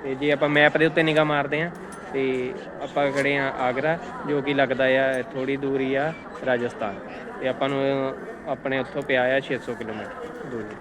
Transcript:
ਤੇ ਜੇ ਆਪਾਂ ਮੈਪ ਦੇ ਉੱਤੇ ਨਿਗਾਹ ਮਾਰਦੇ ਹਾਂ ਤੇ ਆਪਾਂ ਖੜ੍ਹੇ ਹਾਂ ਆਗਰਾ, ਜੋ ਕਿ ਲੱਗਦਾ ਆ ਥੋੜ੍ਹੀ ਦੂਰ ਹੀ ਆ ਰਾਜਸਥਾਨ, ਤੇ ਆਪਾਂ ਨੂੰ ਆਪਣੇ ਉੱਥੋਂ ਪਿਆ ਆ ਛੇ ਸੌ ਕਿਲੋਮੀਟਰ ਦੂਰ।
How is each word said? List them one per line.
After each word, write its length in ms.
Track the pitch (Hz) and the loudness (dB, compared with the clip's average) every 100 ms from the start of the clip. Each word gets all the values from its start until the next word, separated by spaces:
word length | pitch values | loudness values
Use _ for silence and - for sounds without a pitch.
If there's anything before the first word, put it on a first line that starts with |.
ਤੇ 120 | 139 131 | -4 0
ਜੇ 160 | 147 | 2
ਆਪਾਂ 180 | 143 147 | 4 4
ਮੈਪ 280 | 147 147 156 | 6 6 6
ਦੇ 80 | 160 | 4
ਉੱਤੇ 180 | 160 | 4
ਨਿਗਾਹ 220 | 160 151 151 | 4 4 4
ਮਾਰਦੇ 360 | 147 139 147 | 2 0 0
ਹਾਂ 80 | 170 - - - - | -2 -6 -14 -14 -6
ਤੇ 400 | 135 135 127 127 - - - | -2 0 0 -2 -6 -10 -10
ਆਪਾਂ 280 | 139 147 143 | -4 0 2
ਖੜ੍ਹੇ 260 | 139 139 143 | 2 2 2
ਹਾਂ 140 | 135 - | 0 0
ਆਗਰਾ, 340 | 127 127 151 165 - - - | 0 0 0 -2 -4 -8 -2
ਜੋ 120 | 147 | 0
ਕਿ 120 | 139 | 2
ਲੱਗਦਾ 320 | 139 135 127 131 131 | 2 2 4 4 4
ਆ 220 | 135 131 120 | 4 0 -4
ਥੋੜ੍ਹੀ 240 | 135 131 139 | -4 -2 -2
ਦੂਰ 220 | 139 135 | 0 0
ਹੀ 140 | 131 135 | 0 0
ਆ 160 | 151 165 - - 131 | 0 -4 -12 -6 0
ਰਾਜਸਥਾਨ, 540 | 123 120 - 107 95 - - - - | 0 0 -4 -6 -6 -10 -12 -12 -4
ਤੇ 80 | 131 | -4
ਆਪਾਂ 220 | 127 139 | 0 0
ਨੂੰ 120 | 139 139 139 135 135 - - 160 | 0 0 0 -2 -6 -10 -12 -6
ਆਪਣੇ 300 | 131 139 135 | -4 -2 -2
ਉੱਥੋਂ 220 | 127 147 | -2 -6
ਪਿਆ 220 | 139 131 123 135 | 0 2 4 2
ਆ 40 | |
ਛੇ 180 | 135 127 - | 0 -6 -4
ਸੌ 80 | 117 | -8
ਕਿਲੋਮੀਟਰ 760 | 110 107 104 - - - - | -6 -8 -8 -10 -12 -10 -8
ਦੂਰ। 240 | 120 104 101 | -8 -8 -12